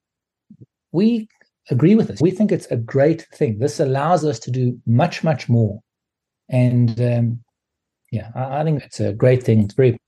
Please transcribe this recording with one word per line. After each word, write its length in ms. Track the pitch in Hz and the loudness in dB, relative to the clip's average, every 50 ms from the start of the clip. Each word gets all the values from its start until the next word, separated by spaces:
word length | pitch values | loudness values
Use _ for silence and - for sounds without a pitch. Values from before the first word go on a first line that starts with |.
| _ _ _ _ _ _ _ _ _ _ - _ - _ _ _ _ _ - | _ _ _ _ _ _ _ _ _ _ -20 _ -20 _ _ _ _ _ -2
we 360 | 165 208 226 240 220 220 - _ _ _ _ _ _ _ - | 0 2 2 0 0 -6 -10 _ _ _ _ _ _ _ -4
agree 240 | 143 120 147 170 214 | 0 2 4 4 4
with 140 | 220 - - | 4 2 -2
this. 120 | - - | -2 0
We 100 | 151 185 | 0 0
think 200 | 185 - 214 202 | 0 0 -2 -2
it's 160 | 185 156 - - | -2 -4 -4 -6
a 60 | 143 | -6
great 500 | 120 113 - - 135 139 160 160 165 - _ - | -6 -6 -2 0 2 2 2 2 -2 -6 _ -6
thing. 240 | - 156 127 107 101 | -4 -4 -4 -2 -2
This 200 | 131 147 - - | -4 -4 -2 -2
allows 460 | 156 131 131 135 143 165 180 165 151 | -2 -2 -2 -2 0 0 0 0 0
us 140 | 151 127 - | -2 -4 -6
to 100 | - - | -8 -6
do 280 | 123 131 127 123 123 - _ | -4 -2 -2 -2 -2 -4 _
much, 360 | - 117 123 160 170 - - - | 0 2 2 2 0 -2 -2 -2
much 260 | 160 147 - - - | -2 -2 -2 -2 0
more. 320 | 120 117 113 101 98 107 - _ _ _ _ _ _ _ _ _ _ _ _ - | 0 2 2 0 -2 -8 -14 _ _ _ _ _ _ _ _ _ _ _ _ -4
And, 500 | 131 127 123 123 120 123 120 117 113 117 | 0 2 2 2 2 2 2 0 0 0
um, 400 | 123 120 120 120 120 113 117 120 - _ _ _ _ _ _ _ _ _ _ _ _ _ | -2 0 0 0 0 -2 -4 -6 -12 _ _ _ _ _ _ _ _ _ _ _ _ _
yeah, 200 | - 104 98 110 - | -10 -8 -8 -8 -10
I, 260 | 123 131 135 139 147 | -10 -8 -6 -4 -4
I 40 | 151 | -2
think 180 | 160 156 135 - | -2 -2 -4 -6
it's 180 | - - - | -10 -8 -4
a 120 | 107 101 101 | -4 -4 -2
great 300 | 110 131 127 127 127 - | 2 4 4 4 4 2
thing. 180 | - 113 110 104 | 2 2 2 2
It's 120 | 101 - | 0 0
very 240 | - 131 123 113 - - | 2 2 2 2 0 -6